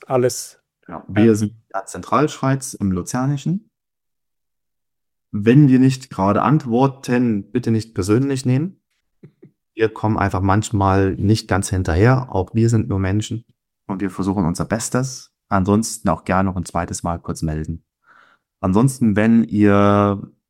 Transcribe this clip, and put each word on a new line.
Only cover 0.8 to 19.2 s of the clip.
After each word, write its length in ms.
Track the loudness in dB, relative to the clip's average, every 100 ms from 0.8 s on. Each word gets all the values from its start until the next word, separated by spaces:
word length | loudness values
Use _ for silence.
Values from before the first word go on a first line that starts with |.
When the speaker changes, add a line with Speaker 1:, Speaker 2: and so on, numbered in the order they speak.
| -18
Speaker 2:
Ja, 160 | -18 -6
wir 180 | 2 4
Speaker 1:
Ja. 100 | 4
Speaker 2:
sind 140 | 0
in 120 | -6 _
der 120 | -10 -10
Zentralschweiz 880 | -14 -4 0 0 -2 -2 -2 -6 -6
im 160 | -2
Luzernischen. 800 | -2 -4 -4 -4 -4 -4 -6 _ _ _ _ _ _ _ _ _ _ _ _ _ _ _ _ _
Wenn 360 | -4 4 6 6
wir 120 | 6
nicht 300 | 4 2 -8
gerade 340 | -2 0 2
antworten, 1080 | 2 0 0 0 0 0 -4 -2 0 -2 -4
bitte 200 | -6 -2
nicht 220 | -2 -2
persönlich 520 | -6 0 2 2 -2 0
nehmen. 340 | 0 -2 -8 _ _ _ _ -20 _ -20 _ _
Wir 160 | -4 -2
kommen 240 | -2 -2 0
einfach 240 | -2 -2
manchmal 760 | 0 0 0 0 2 2 0 0
nicht 320 | 0 0 0
ganz 200 | -4 -2
hinterher. 640 | -4 -2 2 4 2 -2
Auch 200 | -4 -4
wir 160 | 0 2
sind 180 | 2 0
nur 120 | -2
Menschen 440 | -2 -2 -4 -10 -12 _ _ _ -10
und 120 | -6
wir 100 | -6
versuchen 360 | -4 -4 0 -2
unser 180 | -2 -4
Bestes. 680 | -4 -2 -4 -4 -10 -20 _ -4
Ansonsten 580 | -2 2 2 0 -4 -4
auch 160 | -4
gerne 260 | -2 0 0
noch 60 | -4
ein 100 | -6
zweites 380 | -6 -6 -6
Mal 160 | -6 -8
kurz 220 | -8 -6
melden. 420 | -6 -6 -8 -10 _ _ _ _ _ _ _ -8
Ansonsten, 540 | 0 2 2 2 0
wenn 260 | 2